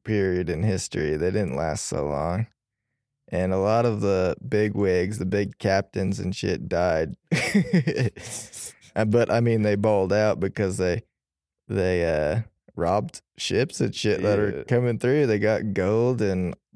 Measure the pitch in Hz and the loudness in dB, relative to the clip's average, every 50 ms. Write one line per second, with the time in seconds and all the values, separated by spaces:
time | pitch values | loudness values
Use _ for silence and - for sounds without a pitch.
0 | _ - 110 104 95 95 90 90 90 80 85 78 95 107 95 90 - - - - | _ -2 0 0 2 2 0 0 0 -2 -2 -2 0 0 0 -2 -4 -6 -4 -2
1 | 76 73 78 76 80 92 98 107 104 82 65 69 80 80 76 - - - - - | -2 0 0 0 0 0 0 0 -2 -2 -2 -2 -2 -2 -4 -4 -6 -6 -4 -4
2 | 73 73 73 71 76 82 87 98 117 - _ _ _ _ _ _ _ _ _ _ | -4 -2 -2 -2 -2 -2 -2 -2 -4 -6 _ _ _ _ _ _ _ _ _ _
3 | _ _ _ _ _ - - 87 92 92 95 95 95 104 110 117 117 120 110 104 | _ _ _ _ _ -6 -2 -2 0 0 0 0 2 2 2 2 2 2 0 0
4 | 107 101 98 92 92 90 - - - 127 120 104 107 107 101 101 101 95 92 90 | 0 2 2 2 2 0 -2 -4 -4 -2 0 0 2 0 0 0 2 2 2 2
5 | 90 95 107 107 95 92 92 101 104 95 - - - 104 95 98 101 - - 101 | 2 0 -2 -4 -4 -2 0 0 -2 -2 -4 -2 0 2 2 2 0 -2 -4 -4
6 | 98 98 98 - 95 92 92 - - 101 90 - - - 90 85 87 90 82 80 | -2 -2 -2 -4 -4 -6 -6 -4 -4 -4 -4 -4 -4 -2 0 0 2 2 2 0
7 | 80 80 - - _ _ - 131 - - - 214 175 - - 180 131 160 - - | 0 -2 -6 -10 _ _ -2 -2 0 0 0 0 2 2 2 2 2 2 0 0
8 | 127 110 - - - - - - - - - - - - - _ - - - - | -2 -2 -4 -6 -12 -14 -12 -12 -14 -14 -14 -14 -14 -14 -16 _ -20 -8 -4 -2
9 | 110 107 104 120 117 - - 117 117 120 113 110 107 107 104 101 101 110 107 98 | 2 2 4 4 4 4 2 2 2 2 2 2 2 2 2 2 2 2 4 4
10 | 95 92 98 104 107 107 92 - 87 98 - - 104 95 92 92 92 90 87 - | 2 2 2 2 2 2 2 0 -2 -4 -2 -2 -2 -2 0 0 0 0 0 -2
11 | - _ _ _ _ _ _ _ _ _ _ _ _ - 101 101 90 92 90 87 | -4 _ _ _ _ _ _ _ _ _ _ _ _ -6 -2 0 0 2 2 2
12 | 85 82 80 76 76 73 78 117 113 - _ _ _ - - - 85 85 95 104 | 2 2 0 0 0 0 0 -2 -4 -6 _ _ _ -16 -8 -4 0 0 0 0
13 | 107 90 - - - _ _ - - - 92 98 127 170 - - - 104 - - | 0 -4 -8 -14 -20 _ _ -10 -6 -2 0 0 0 -2 -2 -2 -2 -2 -2 -2
14 | - 110 104 - - 104 104 101 104 101 - 71 - - 123 120 123 123 117 113 | 0 0 0 0 2 0 0 2 0 -2 -2 -6 -4 0 0 0 2 0 0 0
15 | - 123 135 151 147 123 107 104 101 107 110 95 - 110 95 101 92 95 107 113 | 0 0 2 2 2 2 2 2 2 2 0 0 0 -2 -2 0 0 2 2 2
16 | 117 123 127 117 107 98 95 92 90 87 - - _ _ - | 2 2 0 0 0 0 0 0 -2 -2 -4 -8 _ _ -20